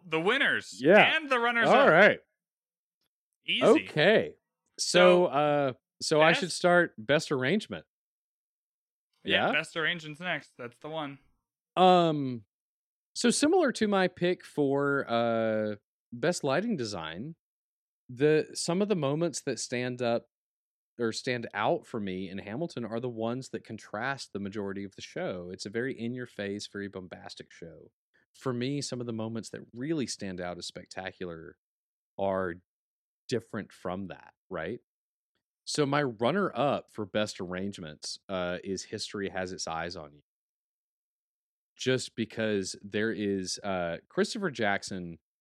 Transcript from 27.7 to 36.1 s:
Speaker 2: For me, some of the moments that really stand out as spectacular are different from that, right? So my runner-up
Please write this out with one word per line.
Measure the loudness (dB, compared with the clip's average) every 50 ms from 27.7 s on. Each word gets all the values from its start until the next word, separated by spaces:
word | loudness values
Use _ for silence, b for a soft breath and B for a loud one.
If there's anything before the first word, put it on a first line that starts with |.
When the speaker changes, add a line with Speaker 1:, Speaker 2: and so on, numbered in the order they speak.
| -18 -20 -20 -20 _ _ _ _ _ _ _ _ _
Speaker 2:
For | -8 -6 -4 -4
me, | -2 -4 -4 -4 -4
some | -6 -6 -8 -8
of | -6
the | -6
moments | -6 -6 -6 -6 -6 -8 -10 -10
that | -14 -16 -16 -14 -12
really | -8 -6 -4 -2 -2 -4
stand | -4 -6 -8 -8 -8 -8 -8
out | -8 -8 -8
as | -10 -12
spectacular | -12 -14 -14 -16 -14 -12 -10 -10 -10 -10 -10 -10 -10 -10 -12 -14 -18 -20 _ _ _ _ _ _ _ _ _ _ _ _
are | -2 -2 0 0 0 0 -2 -4 -8 -12 _ _ _ _ _ _ _ _ _ _ _ _
different | -4 -4 -4 -4 _ -8 -8 -8 -10 -12
from | -10 -8 -6 -6 -6 -6
that, | -8 -10 -14 -18 -20 _ _ _ -10
right? | -8 -6 -6 -6 -8 -10 _ _ _ _ _ _ _ _ _ _ _ _ _ _ _ _ _
So | -6 -2 0 0
my | 2 2 2 0
runner-up | 0